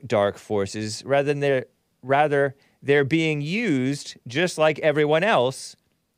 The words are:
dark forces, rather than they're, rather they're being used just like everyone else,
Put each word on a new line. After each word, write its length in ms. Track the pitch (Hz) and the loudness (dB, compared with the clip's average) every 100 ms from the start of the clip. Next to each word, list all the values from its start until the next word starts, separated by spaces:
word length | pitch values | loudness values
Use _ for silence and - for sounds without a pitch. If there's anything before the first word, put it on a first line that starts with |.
| 117 | -2
dark 300 | 110 101 - | 2 2 -2
forces, 640 | - 104 98 107 107 110 | -4 -4 -4 -6 -8 -8
rather 200 | 120 139 143 | -2 0 0
than 140 | 143 | 0
they're, 260 | 143 135 - _ _ _ | 0 0 -4 _ _ _
rather 520 | 127 139 151 143 139 - _ _ | -2 2 2 2 0 -4 _ _
they're 220 | 123 143 | 2 2
being 360 | 135 165 160 147 | 4 0 0 -2
used 760 | 147 208 233 135 127 143 - - 123 | -4 -4 0 0 0 -4 -8 -16 -8
just 320 | 127 175 - | -2 -2 2
like 200 | 156 147 | 0 2
everyone 440 | 156 147 147 160 | 0 2 2 2
else, 500 | 202 175 123 - - - _ _ _ | 2 2 2 -2 -14 -18 _ _ _